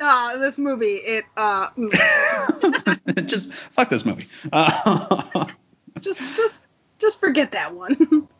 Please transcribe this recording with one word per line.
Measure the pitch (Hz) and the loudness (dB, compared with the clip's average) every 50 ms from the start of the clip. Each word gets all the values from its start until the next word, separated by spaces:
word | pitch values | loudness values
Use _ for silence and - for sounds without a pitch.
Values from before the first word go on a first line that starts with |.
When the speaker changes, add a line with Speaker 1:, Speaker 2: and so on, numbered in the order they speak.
Speaker 1:
uh, | 294 294 269 247 240 240 247 262 | 0 2 2 2 2 -2 -2 -2
this | 269 277 269 277 | -2 -2 -2 -2
movie, | 285 285 269 226 233 208 202 | -2 -2 -2 -2 -2 -2 -2
it, | 196 - 220 226 220 214 - _ | -4 -4 -4 -4 -4 -6 -6 _
uh, | 214 214 208 202 190 190 - - | -2 0 0 0 0 -2 -4 -4
mm." | 254 233 214 190 - - - - - - - - 640 554 - 311 - - 359 277 523 - 208 175 - - 185 - 196 165 | -4 -2 0 2 4 4 4 4 4 2 2 0 0 -2 -2 0 2 0 0 0 0 0 -2 -2 -2 -4 -4 -4 -4 -4
Speaker 2:
<laughs> | |
Just, | - - - - - | -2 -4 -4 -6 -8
fuck | - - - - - - 175 - | -12 -16 -18 -4 0 0 2 2
this | 131 117 - | 0 0 0
movie. | 113 92 - - - - - - 156 | -2 -4 -4 -8 -16 -18 -16 -10 -2
Uh, | - 156 160 156 - - - 220 196 - - - 196 - - - - - 147 - - - _ _ _ | 2 2 4 4 2 2 2 2 2 2 0 0 -2 -2 -2 -4 -6 -4 -4 -6 -8 -14 _ _ _
<laughs> | _ _ - - - | _ _ -20 -18 -10
Speaker 1:
Just, | - 392 370 - 262 269 - | -8 -8 -8 -8 -10 -8 -2
just, | - 466 427 - - _ _ _ _ _ _ _ _ | -2 -2 -2 -2 -8 _ _ _ _ _ _ _ _
just | - 427 - - | 0 0 2 2
forget | - 370 254 302 277 - | 0 2 2 2 2 0
that | - 190 151 156 175 | -2 -6 -6 -6 -10
one. | 175 180 196 277 | -10 -4 -2 2
<laughs> | - 320 - - 302 - - _ | 4 4 4 4 2 2 -2 _